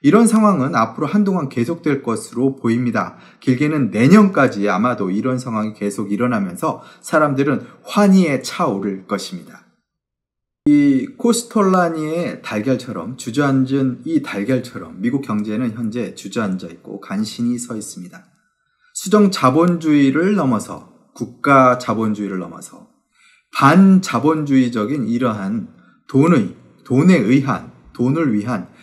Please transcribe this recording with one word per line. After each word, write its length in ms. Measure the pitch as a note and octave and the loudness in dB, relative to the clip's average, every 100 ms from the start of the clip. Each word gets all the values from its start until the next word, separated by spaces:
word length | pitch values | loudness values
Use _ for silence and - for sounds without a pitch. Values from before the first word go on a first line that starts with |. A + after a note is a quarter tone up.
이런 240 | C#3 G#3 A3+ | 2 4 4
상황은 480 | A3 G#3 E3 B2+ | 4 2 2 -2
앞으로 320 | A2+ A2+ - D3 | -2 -4 -4 -2
한동안 420 | G#3 G3 F3+ C3 | 0 0 -2 -4
계속될 540 | - A#2 E3 D#3 C3+ | -4 -4 -4 -4 -4
것으로 540 | A#2+ G#2+ - A#2+ C3+ C3+ | -4 -8 -8 -2 -2 -2
보입니다. 600 | A#2 A#2 A#2+ G#2+ F#2+ - - _ | -2 -2 -2 -4 -6 -10 -20 _
길게는 500 | - B2 D3+ D#3 A2 | -2 0 0 0 -2
내년까지 800 | G#2 C3 G#3+ G3+ D3+ C3 G2+ G2+ | 2 6 6 6 4 0 0 -2
아마도 420 | F#2+ A#2 - F#2+ | 0 -2 -2 -4
이런 280 | G2+ B2+ B2+ | -2 -4 -4
상황이 340 | B2+ A2 G#2+ | -6 -6 -6
계속 400 | G#2 G2+ G2 G2+ | -6 -6 -6 -6
일어나면서 720 | G2+ B2 A2+ F#2+ F2 D#3 - - - | -2 -2 -2 -4 -4 -6 -6 -12 -20
사람들은 600 | - D#3 D3 C3+ C#3 D#3+ - - | -2 2 2 0 0 -2 -6 -20
환희에 580 | - G3+ G3+ F#3+ E3+ C3 | -6 2 6 6 4 0
차오를 640 | - - D#3+ G2 G2+ F#2+ - | -6 -4 -2 -2 -4 -6 -6
것입니다. 580 | G2 - F2+ - - _ _ _ _ _ _ _ _ _ _ D3 | -8 -6 -14 -16 -20 _ _ _ _ _ _ _ _ _ _ 2
이 400 | D3 C#3+ C3 - - | 4 4 2 -2 -4
코스톨라니의 1200 | A#3 A#3 - A3 F#3+ F#3 E3+ D#3+ D#3 E3 - - | 0 0 0 0 2 2 0 -2 -4 -4 -6 -8
달걀처럼, 720 | - G#2+ C3 A#2+ - F#2 E2 B2+ | -8 -6 -2 -2 -4 -10 -10 -10
주저앉은 840 | A#2+ B2+ C#3 C3+ C3 C#3 C3 B2 | -6 -2 0 2 2 0 -2 -4
이 180 | D#3+ D#3 | -4 -4
달걀처럼 800 | - G#2 G#2 B2+ - F#2+ E2+ F2+ | -4 -8 -2 -4 -4 -14 -14 -6
미국 220 | A#2 C#3 | -4 -4
경제는 500 | C#3 G#2+ G#2+ A2 B2 | -4 -4 -4 -4 -4
현재 420 | A2 A2+ A#2+ G2 | -4 -6 -6 -8
주저앉아 540 | - G2+ B2 G#2 F#2 E2+ | -10 -8 -4 -4 -4 -8
있고 320 | - - G2+ | -16 -16 -16
간신히 580 | - G2 A2 - A#2+ A#2+ | -8 -6 -6 -4 -4 -4
서 180 | - A2 | -6 -10
있습니다. 500 | G2+ - F2+ - _ _ _ _ _ _ _ | -12 -14 -16 -20 _ _ _ _ _ _ _
수정 360 | - F#3+ G#3 G3 | -12 2 4 4
자본주의를 1040 | - C3 C#3+ F3 E3+ D#3 D3 C#3 C#3 F#3 | 4 2 4 2 2 2 4 4 2 0
넘어서, 580 | G#3 C3+ G#2+ - G2 - _ _ | 0 0 -2 -4 -14 -18 _ _
국가 640 | - A#2+ - C#3+ C3+ B2+ B2 | -12 -12 -6 2 4 4 2
자본주의를 600 | - A2+ A2 G#2 G2 F#2+ | -2 -2 -2 -4 -6 -6
넘어서 500 | F2 E2 - - - _ _ _ _ _ _ - | -10 -14 -20 -20 -20 _ _ _ _ _ _ 2
반자본주의적인 1500 | C#3 F3 F#3+ F#3 - A#2 D3 D#3+ D3 C3+ A#2+ A2+ G#2+ D3 A2 | 6 8 8 6 4 0 0 0 2 2 2 0 -4 -4 -2
이러한 600 | A#2+ B2 G#2+ G2 A2+ - - _ _ _ | -2 -2 -2 -4 -6 -8 -16 _ _ _
돈의, 480 | C3 D#3+ D#3 F#2+ - _ _ | 2 4 4 0 -8 _ _
돈에 320 | - B2+ F3 F3 | -2 2 4 4
의한, 560 | G#2 C#3 - F2 - - - | 4 2 2 -6 -8 -20 -20
돈을 420 | - B2 D#3 D3+ | -4 -2 0 0
위한 340 | G#2 A2+ G#2+ - _ | -2 -4 -6 -8 _